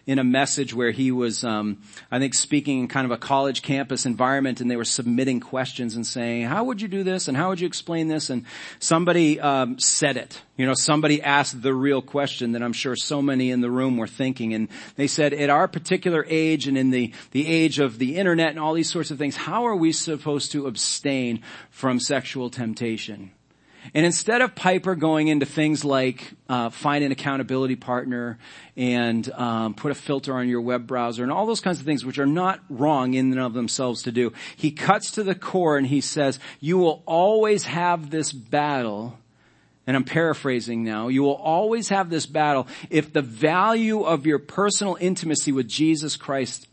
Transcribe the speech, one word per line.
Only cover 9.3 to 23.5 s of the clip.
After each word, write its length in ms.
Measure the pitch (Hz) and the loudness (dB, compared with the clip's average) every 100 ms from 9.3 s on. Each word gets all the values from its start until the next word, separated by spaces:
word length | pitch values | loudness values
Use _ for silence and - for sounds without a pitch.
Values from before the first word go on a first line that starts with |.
| 151 | 4
um, 400 | 143 135 123 131 | 2 2 0 0
said 380 | - - 147 123 | 0 2 2 0
it. 240 | - - - - | -6 -16 -14 -2
You 80 | 131 | 0
know, 80 | |
somebody 480 | 127 - 151 156 147 | 2 4 4 4 2
asked 400 | 143 143 135 127 | 4 2 2 -2
the 120 | 131 | -2
real 280 | 131 139 135 | 2 2 2
question 500 | 131 143 139 - 120 | 0 -2 -2 -2 -4
that 100 | 117 | -2
I'm 120 | 120 | -4
sure 240 | 113 139 120 | -4 -4 -4
so 240 | - 143 | -4 0
many 300 | 139 131 127 | 0 2 2
in 100 | 123 | 2
the 100 | 120 | 0
room 240 | 127 131 120 | 0 0 0
were 100 | 110 | -2
thinking. 480 | - 131 131 113 | -2 -2 -2 -2
And 140 | 110 110 - - - | -2 -4 -6 -12 -2
they 100 | 139 | -2
said, 260 | - 147 | 2 2
"At 160 | 147 143 | 2 2
our 200 | 143 185 | 4 2
particular 560 | 170 170 185 185 165 - | -2 -2 -2 0 0 0
age 400 | 160 160 156 139 | 2 2 2 2
and 100 | 135 | 2
in 140 | 131 | 4
the, 220 | 127 117 - - | 2 0 -6 -4
the 160 | 131 156 | -2 2
age 320 | 165 160 131 | 4 4 2
of 200 | 135 110 | 0 0
the 180 | 131 170 | -2 2
internet 320 | 190 170 160 | 2 4 2
and 100 | 156 | 0
all 140 | 156 | -2
these 180 | 160 156 | 0 0
sorts 200 | 175 156 | -2 -4
of 60 | 143 | -4
things, 200 | 143 - | -4 -4
how 280 | 151 208 240 | -4 -2 0
are 120 | 196 | 2
we 160 | 160 | 2
supposed 580 | 156 165 147 151 143 - | 2 -2 -4 -2 -2 -2
to 160 | 147 139 | -4 -4
abstain 720 | 104 - - 143 135 120 113 - - - | -4 -4 -2 -2 0 0 -4 -6 -20 -18
from 320 | - 131 123 | -4 0 0
sexual 480 | 123 135 - 135 123 | 0 -2 -2 -6 -6
temptation?" 840 | 123 113 110 120 110 - 101 98 _ _ | -6 -6 -4 -4 -6 -8 -14 -16 _ _